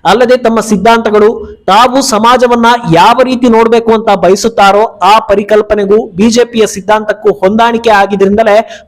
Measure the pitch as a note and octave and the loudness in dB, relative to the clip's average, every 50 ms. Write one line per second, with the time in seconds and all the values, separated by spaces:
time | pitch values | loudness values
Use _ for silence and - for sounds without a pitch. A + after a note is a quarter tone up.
0 | - - G3 A#3+ B3+ A#3 B3+ B3 A#3+ A3+ A3+ A3 G#3 A3 G#3 F#3 F#3 A3+ A#3 A#3 | -2 -2 0 0 2 0 0 0 0 -2 -2 -2 -2 -2 -2 0 2 2 2 2
1 | A3 G#3+ G#3 G#3 G#3 G#3+ A#3 - - - - - _ - F#3+ G#3+ B3 B3+ B3 C4+ | 0 0 0 2 2 0 0 -2 -8 -16 -18 -10 _ 0 2 2 2 2 0 -2
2 | C4 - A3+ G#3 A3 A#3 B3 A#3 B3+ A#3+ A#3+ A#3 A3+ A#3 B3 A#3 - E3 E3 E3 | -2 -2 -2 0 0 2 2 2 2 0 0 0 0 0 0 0 -2 0 0 2
3 | F#3 A3 A#3+ B3+ C4 B3+ B3+ A#3+ B3 A#3+ A3+ A3+ A3+ A3+ A#3 A#3 A#3 A3+ A3 A3 | 4 2 2 2 0 0 -2 0 0 2 2 2 2 2 0 0 0 0 -2 0
4 | A3+ A3 G3+ F#3 F#3 F3 G3 G#3 - A3+ A3+ A3+ G3 G3 G3 G3+ A3 A3 - - | 0 -2 -2 0 0 0 0 0 -2 -4 -2 0 2 2 2 2 0 -2 -4 -2
5 | F3+ F#3 G#3+ A3 - - G3+ G3 G#3 - G#3+ G#3+ G#3 - G#3+ G#3 G3+ G3 G#3 A3 | 0 2 2 2 2 0 -2 -2 -2 0 0 0 0 0 -2 -2 0 0 0 0
6 | - - F3 E3+ G#3+ A#3 A3 A#3+ A#3 A#3 A#3+ A3+ G#3+ F#3+ - G3+ F#3 G3+ G#3+ G#3+ | 0 -4 -4 -2 0 0 2 0 0 0 -2 -2 -2 -2 -4 -6 -4 -2 -2 -2
7 | G#3+ G#3+ G3 - - G#3 F#3+ - F#3 F#3+ G#3+ A3 A#3 A#3 A#3+ A3+ A#3 A#3 G#3+ G3 | -2 -4 -8 -4 -2 -2 -2 0 -2 -2 0 0 0 0 -2 -2 0 0 2 2
8 | G3 G3 G#3 G3 G3 F#3+ G3+ G#3+ A3+ G#3+ G3+ A3 A3+ - - - - | 0 0 0 -2 0 0 0 0 0 0 0 0 0 -2 -8 -20 -20